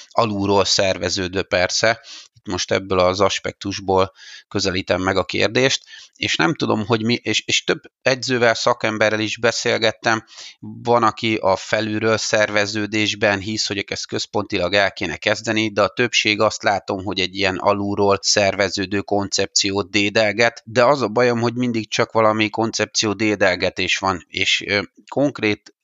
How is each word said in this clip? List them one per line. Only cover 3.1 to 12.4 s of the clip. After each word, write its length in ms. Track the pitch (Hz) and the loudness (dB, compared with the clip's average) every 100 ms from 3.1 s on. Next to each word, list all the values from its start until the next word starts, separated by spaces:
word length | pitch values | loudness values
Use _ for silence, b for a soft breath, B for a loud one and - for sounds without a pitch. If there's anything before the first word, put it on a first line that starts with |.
| 92 | 2
aspektusból 920 | 95 - 95 - 101 95 95 92 95 B B B _ | 0 0 -6 -6 -8 -4 0 2 2 B B B _
közelítem 540 | 101 98 92 - 90 | -4 -2 -2 0 0
meg 160 | 92 95 | 2 0
a 60 | |
kérdést, 600 | 90 95 101 120 131 - B B B | -2 -2 0 2 0 0 B B B
és 220 | - - - | -6 -4 0
nem 200 | 170 156 | 0 0
tudom, 300 | 117 110 104 | -2 -2 0
hogy 180 | 113 | 0
mi, 100 | 113 | 0
és, 300 | 120 107 107 - | -2 -2 -4 -2
és 180 | - | -2
több 180 | - 175 - _ | -2 -4 -8 _
edzővel, 520 | 127 131 117 127 117 | -2 0 -2 2 2
szakemberrel 680 | 113 - 120 110 107 110 107 | 2 0 0 -2 0 0 2
is 180 | 107 - | -2 -2
beszélgettem, 840 | 113 - 120 113 110 - 123 113 B B B B | -2 0 -2 0 0 0 0 -2 B B B B
van, 440 | 107 113 117 120 | -16 -8 0 2
aki 320 | 110 - 113 110 | 2 0 -2 0
a 200 | 95 95 | 2 0
felülről 600 | - 110 107 107 110 110 | 0 -2 -2 -2 0 0
szerveződésben 1200 | - 110 | 0 0